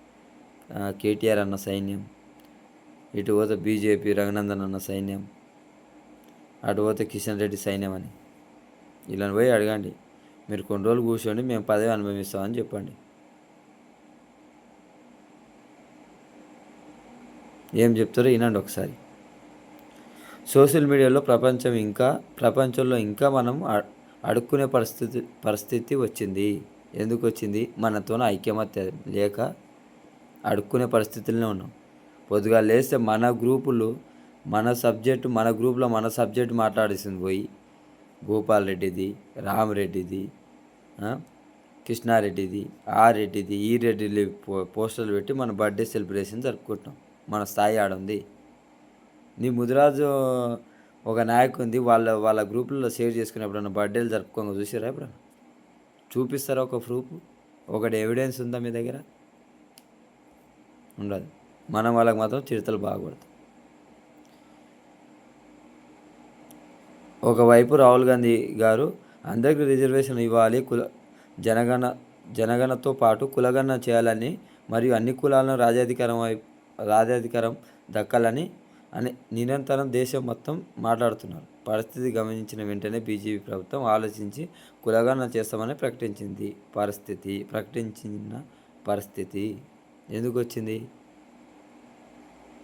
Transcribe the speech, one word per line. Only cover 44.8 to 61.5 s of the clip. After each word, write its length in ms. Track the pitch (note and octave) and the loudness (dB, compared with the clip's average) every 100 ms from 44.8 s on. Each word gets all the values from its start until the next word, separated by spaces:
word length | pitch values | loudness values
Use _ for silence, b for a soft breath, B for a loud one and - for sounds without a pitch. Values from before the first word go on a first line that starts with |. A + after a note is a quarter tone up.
| A2 - A2 | -4 -4 -2
పెట్టి 200 | G2+ G2+ | -2 -2
మన 180 | C3+ A#2+ | -4 -4
బర్త్‌డే 340 | G2+ G#2+ G2+ | 0 0 0
సెలబ్రేషన్ 580 | A2+ A2 F#2+ G2 F#2+ A2 | -2 -4 -4 -4 -4 -6
జరుపుకుంటాం. 540 | C3 G#2 - G#2 D3 - - _ - | -6 -6 -8 -10 -10 -20 -20 _ -6
మన 160 | G#2 | -4
స్థాయి 340 | G2+ G#2 G#2 A2 | -4 0 2 2
ఆడుంది. 460 | G2 F#2+ F#2+ G#2 - - - _ _ _ _ _ _ _ _ - | 0 -2 -6 -8 -8 -20 -20 _ _ _ _ _ _ _ _ -6
నీ 120 | B2 | -4
ముదిరాజు 540 | A#2+ A#2+ C3+ D3 C3+ D3 C#3 C3 B2+ A#2+ A#2 b b b b A2 | -2 2 6 6 4 0 2 0 0 -2 -6 b b b b -4
ఒక 140 | A2+ | 0
నాయకు 420 | A2+ A#2+ C3 - | 4 4 4 0
ఉంది, 160 | A#2 B2 | -2 0
వాళ్ళ, 320 | A#2+ A2+ A2+ | 4 4 4
వాళ్ళ 400 | A2 A2 A2 G2+ | 2 2 2 0
గ్రూపులలో 400 | A2+ B2 C#3 A#2+ | -4 -4 -4 -4
షేర్ 260 | A#2 A#2 A2+ | -2 -2 -2
చేసుకుని 280 | A2 A2 | -6 -8
ఎప్పుడన్నా 260 | G#2 G#2 G2+ | -8 -6 -4
బర్త్‌డేలు 380 | G2+ G#2 A2+ A#2 | -2 0 0 -2
జరుపుకోగా 520 | A2 - - G#2 G2 | -4 -4 -8 -6 -6
చూసారా 280 | G2+ A#2 A2 | -6 -6 -6
ఎప్పుడన్నా? 260 | - C3 - _ _ _ _ _ _ _ _ _ B2 | -8 -14 -18 _ _ _ _ _ _ _ _ _ -4
చూపిస్తారా 440 | B2 C3+ C#3 C3 | -2 -4 -2 -2
ఒక 240 | C3 B2 A#2+ | -2 -6 -6
ప్రూఫ్? 320 | B2 B2+ E3 - _ _ _ - | -8 -8 -16 -20 _ _ _ -8
ఒకటి 280 | G#2+ A2+ A2 | -4 -2 0
ఎవిడెన్స్ 440 | A2 A#2+ C3 B2+ | 0 -2 -2 -6
ఉందా 180 | A#2+ A#2+ | -8 -6
మీ 120 | A#2+ | -6
దగ్గర? 280 | A#2 A#2+ C3+ - _ _ _ _ _ _ - _ _ _ _ _ _ _ _ _ _ _ - | -6 -8 -10 -16 _ _ _ _ _ _ -20 _ _ _ _ _ _ _ _ _ _ _ -12
ఉండదు. 280 | G2+ F#2+ - - _ | -8 -8 -10 -20 _